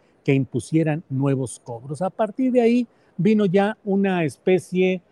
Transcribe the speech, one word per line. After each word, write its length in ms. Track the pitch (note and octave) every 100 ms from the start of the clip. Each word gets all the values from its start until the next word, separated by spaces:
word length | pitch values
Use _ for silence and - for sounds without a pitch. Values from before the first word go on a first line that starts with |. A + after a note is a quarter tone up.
| _ _
que 100 | -
impusieran 720 | C3+ C3 - - D#3 D#3 D3 -
nuevos 500 | C3+ C#3 C3 B2+ -
cobros. 420 | - A#2 C#3 D3+
A 80 | F#3
partir 440 | - G#3+ A#3 C4
de 80 | B3
ahí 260 | A3+ A#3+ A#3+ _ _ -
vino 280 | F3+ G#3+ G3+
ya 320 | G3 G3+ G#3+
una 400 | G#3 G3 G3 F3+
especie 800 | D#3 - - F3+ - F3+ F#3 F#3 -